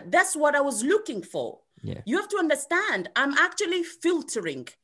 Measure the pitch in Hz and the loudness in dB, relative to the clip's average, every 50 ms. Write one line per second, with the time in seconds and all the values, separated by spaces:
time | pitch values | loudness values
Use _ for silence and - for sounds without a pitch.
0 | - 170 180 349 381 370 - 311 302 294 285 285 277 185 - 208 226 285 381 427 | -4 2 2 2 2 2 0 2 2 4 4 4 2 2 0 -2 0 2 2 2
1 | 427 - 262 196 165 - - 160 123 110 - - _ _ _ - - 107 - - | 2 -2 -8 -8 -8 -8 -6 -6 -6 -6 -8 -12 _ _ _ -12 -8 -8 -8 -8
2 | - 202 247 381 - 392 403 403 349 311 294 269 - - 339 359 415 427 269 190 | -6 -2 -2 -2 -2 -2 -2 0 2 2 2 0 0 0 0 0 0 0 -2 -2
3 | 175 - - 233 269 285 285 277 330 359 359 - 415 339 370 359 339 330 - - | -4 -2 -2 0 0 2 4 4 2 2 2 -2 -2 0 0 0 -2 -4 -6 -2
4 | - 339 349 320 - - - 226 175 165 139 131 120 - - _ | 0 0 0 0 -2 -4 -6 -6 -4 -4 -6 -6 -8 -12 -16 _